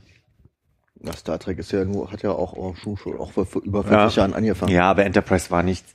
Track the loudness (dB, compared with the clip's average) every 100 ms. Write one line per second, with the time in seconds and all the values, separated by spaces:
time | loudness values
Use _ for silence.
0 | -14 _ _ _ _ _ _ _ _ _
1 | -14 -12 -8 -6 -6 -8 -4 -2 -2 -4
2 | -6 -6 -4 -2 -4 -6 -10 -8 -10 -10
3 | -8 -10 -6 -4 -4 -4 -4 -4 4 6
4 | 6 4 0 2 0 0 2 4 4 4
5 | 4 2 2 0 0 0 0 -2 -8